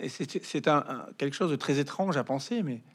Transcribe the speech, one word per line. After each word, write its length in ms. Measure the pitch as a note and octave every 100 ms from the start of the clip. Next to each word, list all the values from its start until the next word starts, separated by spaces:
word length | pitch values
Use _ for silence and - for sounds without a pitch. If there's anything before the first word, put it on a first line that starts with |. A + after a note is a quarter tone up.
et 80 | -
c'est, 340 | - C#3 -
c'est 260 | - D3 D#3
un, 160 | D3 -
un, 180 | C3 - -
quelque 160 | C#3
chose 160 | - F3+
de 60 | C#3+
très 220 | - C#3+
étrange 380 | D3 - F#3+ C#3+
à 80 |
penser, 380 | A#2+ C3+ - A#3+
mais 180 | D#3+ A#2 -